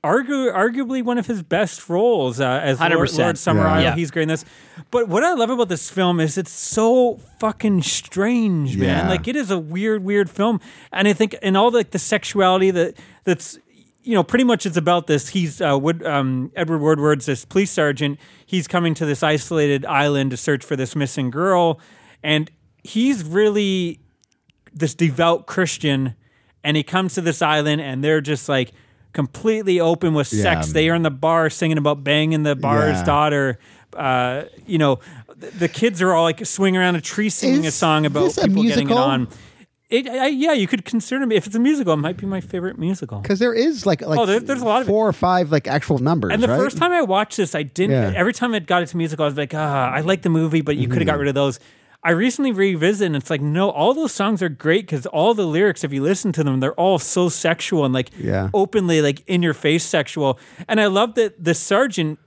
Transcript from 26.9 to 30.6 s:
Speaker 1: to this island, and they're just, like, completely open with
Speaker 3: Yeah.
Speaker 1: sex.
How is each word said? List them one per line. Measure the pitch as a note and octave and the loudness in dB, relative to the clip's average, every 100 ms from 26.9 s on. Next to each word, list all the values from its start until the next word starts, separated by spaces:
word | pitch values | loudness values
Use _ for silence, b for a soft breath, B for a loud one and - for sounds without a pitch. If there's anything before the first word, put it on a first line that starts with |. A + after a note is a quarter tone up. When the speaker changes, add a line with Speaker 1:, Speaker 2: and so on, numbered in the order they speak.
| F#3 F#3+ | -2 -2
Speaker 1:
to | - | -2
this | E3+ D3+ | -2 0
island, | D#3+ D3+ D3 D3+ | 0 2 0 -2
and | C#3 C3 | -4 -4
they're | D3 D#3 | 0 0
just, | C#3+ D3 - | 0 -6 -2
like, | C3+ B2 b b b b | -2 -2 b b b b
completely | - C#3 - A3 A3 G3 F3+ | -6 -6 -2 -2 0 0 2
open | E3 E3+ E3+ | 2 2 0
with | D3+ C#3 | 0 0
Speaker 3:
Yeah. | - | 0
Speaker 1:
sex. | F#3+ D#3+ | 2 0